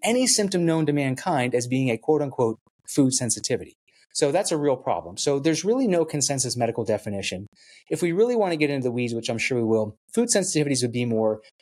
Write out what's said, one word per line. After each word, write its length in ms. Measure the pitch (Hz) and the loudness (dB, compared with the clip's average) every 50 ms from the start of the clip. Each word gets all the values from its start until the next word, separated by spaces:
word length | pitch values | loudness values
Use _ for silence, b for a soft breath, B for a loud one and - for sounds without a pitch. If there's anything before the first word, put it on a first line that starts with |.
| - | 0
any 220 | 208 240 254 262 | 0 2 2 2
symptom 400 | 220 - 214 202 190 190 175 170 | 2 2 2 0 0 0 0 2
known 220 | 165 160 160 156 | 2 2 2 0
to 60 | 147 147 | 0 0
mankind 600 | 147 139 135 127 - - 190 165 131 123 123 120 | 0 0 -2 -4 -4 -2 -2 0 0 0 0 0
as 140 | 123 123 | -2 -2
being 240 | 123 131 135 131 127 | 0 -2 0 0 0
a 80 | 113 - | -2 0
quote-unquote 580 | - - 156 147 147 131 - - 120 113 110 - _ _ _ _ _ | 0 0 2 2 0 -2 -2 0 0 0 -2 -4 _ _ _ _ _
food 260 | - - 143 135 127 131 | -2 2 2 2 2 2
sensitivity. 640 | - 127 110 - 104 - - 123 92 - - - _ _ b b b b b - | 0 -2 -2 -4 -4 -2 -4 -4 -4 -4 -10 -18 _ _ b b b b b -2
So 180 | - 156 139 | 0 0 2
that's 200 | 143 185 220 - | 2 0 0 0
a 60 | 170 | -2
real 180 | 147 147 147 127 | 0 0 0 0
problem. 420 | 123 - 131 98 85 - 85 98 | 0 -2 -4 -4 -4 -4 -8 -10
So 220 | - - 143 139 139 | -4 0 0 0 2
there's 240 | 139 165 156 156 180 | 2 0 0 0 0
really 240 | 202 240 269 262 | 0 0 2 2
no 180 | 208 180 170 160 | 2 2 2 0
consensus 520 | 160 - 143 131 - 139 131 131 123 107 | 0 -2 -2 -2 -2 0 -2 -2 -2 -2
medical 260 | 120 117 117 117 120 107 | 0 -2 0 0 -2 -2
definition. 640 | 117 107 101 - 110 101 98 95 - 95 92 104 - B B B B B B B - | 0 -2 -2 -2 -6 -6 -6 -6 -6 -8 -8 -10 -14 B B B B B B B -6
If 120 | 160 - | -4 -2
we 100 | 180 170 | 0 0
really 240 | 170 196 226 247 247 | 2 2 2 2 2
want 160 | 226 202 180 | 2 2 0
to 60 | 170 | 2
get 120 | 151 151 143 | 2 0 0
into 140 | 143 135 123 | 0 0 -2
the 80 | 127 | -2
weeds, 220 | 117 123 123 117 117 | -2 -2 -2 -2 -4
which 160 | 117 113 - | -4 -4 -4
I'm 80 | 117 | -4
sure 200 | 113 - - 135 | -4 -2 -2 0
we 60 | 120 113 | 0 2
will, 320 | 110 110 110 107 107 - _ _ - - | 2 2 2 2 -2 -6 _ _ -4 -2
food 160 | 220 247 240 | 0 0 2
sensitivities 520 | - 202 185 - - 151 147 143 135 120 | 2 2 2 2 0 0 0 2 0 0
would 100 | 123 120 | 0 -2
be 140 | 113 123 120 | -2 -2 0
more 360 | 117 113 110 110 110 107 B B B B _ | 0 2 2 2 2 0 B B B B _